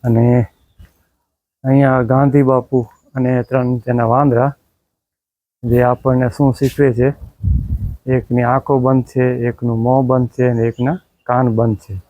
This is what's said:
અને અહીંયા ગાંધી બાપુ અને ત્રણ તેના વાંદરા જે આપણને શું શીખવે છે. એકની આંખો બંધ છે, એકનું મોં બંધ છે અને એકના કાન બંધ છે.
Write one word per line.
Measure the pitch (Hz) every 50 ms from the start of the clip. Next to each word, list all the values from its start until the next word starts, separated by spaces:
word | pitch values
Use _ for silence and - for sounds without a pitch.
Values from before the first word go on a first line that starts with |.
| -
અને | 123 117 113 117 120 120 123 113 - _ _ _ _ _ _ - - _ _ _ _ _ _ _ _ _ _ _ _ _ _ _
અહીંયા | 131 135 139 139 135 131 131
ગાંધી | 123 110 131 131 139 139 131 143 139
બાપુ | 131 131 127 123 - - 127 117 107 _ _ _ _ _
અને | 131 127 123 127 127 120
ત્રણ | _ - 131 127 123 127 123
તેના | 113 123 123 120 117
વાંદરા | 113 117 131 147 143 123 117 123 143 139 _ _ _ _ _ _ _ _ _ _ _ _ _ _ _ _ _ _ _ _ _ -
જે | 120 117 123 123
આપણને | 123 123 120 - 135 127 127 127 120
શું | - - 143 135 123
શીખવે | - 139 135 - - 143 135 120
છે. | 113 123 135 139 - - - _ _ - - - - - - - - - - - - _ 131
એકની | 131 127 - - 123 123 123
આંખો | 117 127 135 131 - 143 135
બંધ | 123 131 131 131 123
છે, | - - 131 127 127 123 123 120 120
એકનું | 117 - - 120 117 113
મોં | 113 120 127 135 135 123
બંધ | 131 127 127 117
છે | _ - 127 123
અને | 120 117 113 117
એકના | 113 - 123 131 165 185 _ _ _ _ _
કાન | - 123 123 131 123 113
બંધ | 110 117 117 107 92
છે. | - _ 98 92 - _